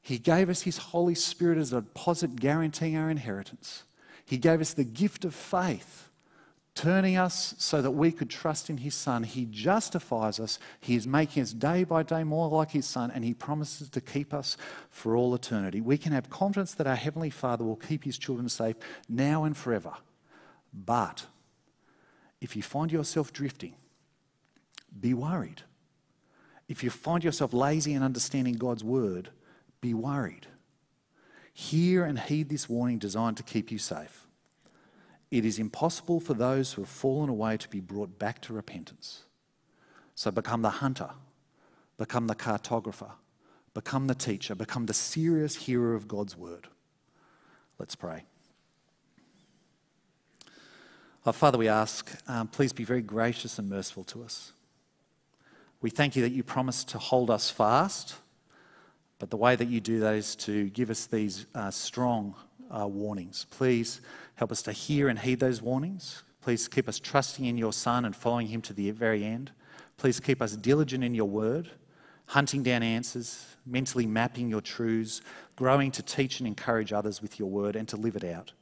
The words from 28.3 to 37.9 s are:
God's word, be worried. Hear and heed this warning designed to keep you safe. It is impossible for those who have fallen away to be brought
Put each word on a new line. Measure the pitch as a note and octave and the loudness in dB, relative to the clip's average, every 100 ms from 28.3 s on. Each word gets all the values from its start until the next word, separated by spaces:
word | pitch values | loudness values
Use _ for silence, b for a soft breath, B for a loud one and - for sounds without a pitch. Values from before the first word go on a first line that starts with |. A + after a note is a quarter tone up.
| C#3 B2+ | 0 0
God's | A#2 B2+ A#2 | 0 -2 -2
word, | A2 C3 G#2+ F2+ F#2 - b b b _ | 0 0 0 -2 -8 -18 b b b _
be | B2 | -4
worried. | A2+ C3 C#3+ G#2 F2 - - _ _ _ _ _ B B B B | -2 -2 -2 -4 -8 -20 -20 _ _ _ _ _ B B B B
Hear | - - D#3 F3 F#3 | -14 0 4 6 6
and | E3+ C3 | 4 -2
heed | - D3 D3 | 0 0 0
this | D3 - | -4 -2
warning | A#2+ B2 A#2 | 0 2 0
designed | G#2 G#2 A2+ G#2+ | -2 0 0 -2
to | |
keep | - A2+ G#2 | -2 -2 -2
you | A2 | -6
safe. | - D#2+ D2+ - - _ _ b b b b b b b _ | -4 -6 -10 -20 -20 _ _ b b b b b b b _
It | B2+ | 2
is | A2 G#2+ | 2 0
impossible | G#2+ - E3 - - E3+ | -4 0 0 0 -2 -2
for | E3 | 0
those | A#2 B2 C3+ C3 | 0 2 2 0
who | - | -4
have | G2 | -8
fallen | - C3+ C3+ D3 | -2 0 0 0
away | A2+ A2 A2 | 0 0 -2
to | - | -4
be | G2+ | -10
brought | F#2 | -8